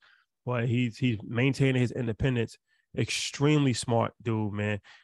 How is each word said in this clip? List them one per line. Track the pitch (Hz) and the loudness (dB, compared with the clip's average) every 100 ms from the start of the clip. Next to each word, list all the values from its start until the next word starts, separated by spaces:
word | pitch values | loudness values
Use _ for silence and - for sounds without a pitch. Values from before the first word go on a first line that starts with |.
| _ _ _ _ | _ _ _ _
but | - 123 120 | -6 -2 0
he's, | 117 123 - | 0 -2 0
he's | 127 107 | -2 -2
maintaining | - 113 131 135 135 131 | -4 0 0 2 2 2
his | 123 | 0
independence. | - 120 107 139 123 113 - _ _ _ - | -2 -4 -2 0 0 -2 -6 _ _ _ -4
Extremely | 120 - - - 139 151 139 | -4 -2 -6 0 4 4 4
smart | 113 - 117 113 - | 0 0 0 0 -2
dude, | 120 110 107 | -4 -2 -2
man. | 101 104 104 - - | -2 -2 -4 -8 -20